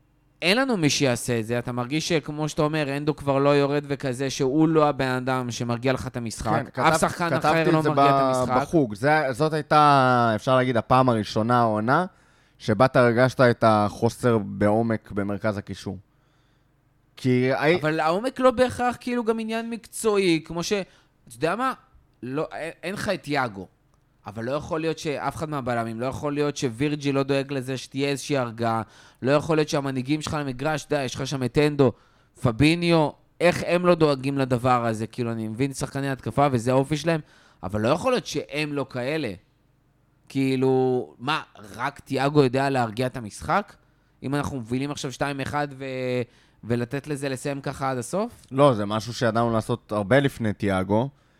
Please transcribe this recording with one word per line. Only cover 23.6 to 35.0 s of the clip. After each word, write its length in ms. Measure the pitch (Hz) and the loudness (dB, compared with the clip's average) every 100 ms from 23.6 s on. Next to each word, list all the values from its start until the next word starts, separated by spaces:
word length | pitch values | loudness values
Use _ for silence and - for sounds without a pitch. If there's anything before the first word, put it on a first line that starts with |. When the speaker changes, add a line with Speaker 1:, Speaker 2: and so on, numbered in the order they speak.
| 90 _ _ _ _ _ - | -16 _ _ _ _ _ -14
Speaker 1:
אבל 180 | 101 | -10
לא 80 | 117 | -6
יכול 280 | 147 127 165 | -6 -6 -6
להיות 180 | 160 156 | -4 -6
שאף 380 | 165 135 131 - | -6 -4 -6 -6
אחד 120 | 156 | -8
מהבלמים, 520 | 147 123 120 113 113 | -6 -4 -4 -4 -6
לא 60 | 127 | -6
יכול 280 | 123 147 | -6 -6
להיות 220 | 143 147 139 | -2 -2 -2
שווירג'י 560 | 135 110 147 147 139 | -6 -2 -4 -2 -2
לא 100 | 139 | 0
דואג 300 | 135 139 135 | 0 -2 -2
לזה 240 | 139 127 131 | -6 -6 -8
שתהיה 320 | - 135 139 | -8 -4 -2
איזושהי 280 | 139 - 143 | -2 -2 -2
הרגעה, 460 | 120 113 117 113 107 - - _ | -2 -2 -2 -2 -4 -14 -20 _
לא 100 | 120 | 2
יכול 240 | 143 147 156 | 2 2 0
להיות 120 | 151 | 2
שהמנהיגים 540 | 156 139 131 123 151 | -2 -4 -6 -2 -4
שלך 140 | 151 156 | -2 -6
למגרש, 440 | 143 123 139 151 | -6 -6 -4 -4
אתה 100 | - | -2
יודע, 100 | 147 | -4
יש 100 | 131 | -4
לך 120 | - 135 | -6 -6
שם 180 | 143 | -4
את 140 | 127 151 | 0 2
אנדו, 340 | 147 147 131 - _ _ _ _ | 2 6 4 4 _ _ _ _
פביניו, 680 | 127 110 147 170 170 165 143 - _ _ | -2 4 4 4 4 4 2 -2 _ _
איך 220 | 170 165 180 | 2 2 0
הם 200 | 175 180 | 2 4
לא 80 | |
דואגים 440 | 170 156 139 131 139 | 4 4 2 -2 -2
לדבר 480 | 131 123 131 123 117 | 0 0 2 2 0
הזה? 200 | 110 | -4